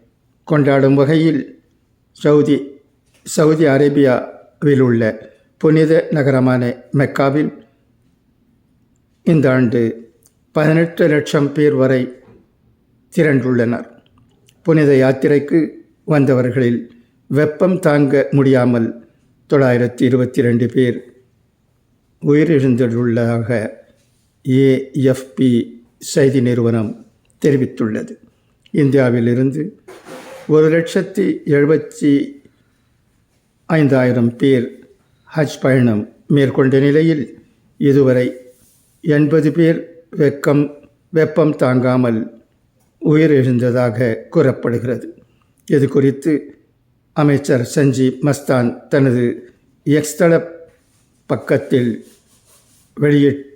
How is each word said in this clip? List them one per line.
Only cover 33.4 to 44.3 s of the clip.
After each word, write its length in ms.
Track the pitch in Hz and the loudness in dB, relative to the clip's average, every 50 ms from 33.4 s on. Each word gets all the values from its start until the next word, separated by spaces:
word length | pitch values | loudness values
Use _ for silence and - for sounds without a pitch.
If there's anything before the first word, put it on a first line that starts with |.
| _ _ _ _ _ | _ _ _ _ _
ஐந்தாயிரம் 720 | - 170 160 151 135 139 131 127 127 120 123 117 120 117 | -2 0 0 2 2 2 2 2 2 2 0 0 -2 -2
பேர் 320 | - - 139 135 123 117 - - - - _ _ _ _ _ _ _ _ - - | 0 0 2 2 2 0 -4 -8 -16 -20 _ _ _ _ _ _ _ _ -10 -4
ஹஜ் 240 | 160 151 - - - | -4 -4 -4 -4 -4
பயணம் 420 | - 139 131 135 123 120 110 104 104 - - _ _ - | -2 0 2 2 2 2 0 -2 -4 -8 -12 _ _ -2
மேற்கொண்ட 520 | 147 143 139 127 - - 139 131 131 135 | 0 2 2 2 0 0 0 2 2 2
நிலையில் 440 | 139 143 143 156 160 165 165 147 117 - - - _ _ _ _ _ _ _ - | 2 2 2 2 2 2 0 -2 -4 -8 -12 -18 _ _ _ _ _ _ _ -2
இதுவரை 500 | 156 143 135 143 139 131 127 123 127 - - - - - - _ _ _ _ _ _ _ _ _ | 0 2 4 4 4 4 2 2 0 -2 -4 -10 -16 -20 -20 _ _ _ _ _ _ _ _ _
எண்பது 500 | - 170 147 147 151 143 151 160 147 156 | -4 -2 0 2 2 2 2 2 0 0
பேர் 280 | 147 165 165 160 165 - - - - - _ _ | 0 2 2 2 0 -2 -6 -12 -20 -20 _ _
வெக்கம்-, 600 | - - 151 139 139 - - 156 143 147 147 143 - - - _ _ _ _ _ | -4 -2 0 0 0 -2 -2 0 0 0 0 -2 -6 -12 -20 _ _ _ _ _
வெப்பம் 460 | - 160 156 156 - 180 156 156 147 | -2 -2 -2 0 0 0 0 0 0
தாங்காமல் 640 | - 156 127 127 127 123 127 127 127 127 120 117 110 - - - - _ _ _ _ _ _ _ _ _ _ _ _ | 0 -2 0 0 0 0 0 0 0 0 0 -2 -4 -6 -8 -12 -20 _ _ _ _ _ _ _ _ _ _ _ _
உயிரிழந்ததாக 1300 | - 170 151 156 156 151 151 135 127 131 127 120 113 123 117 127 123 120 107 113 127 117 110 110 - | -2 0 2 2 2 4 2 2 2 2 0 0 0 -2 0 0 -2 -2 -2 -2 -2 -2 -4 -6 -8
கூறப்படுகிறது. 800 | - | -4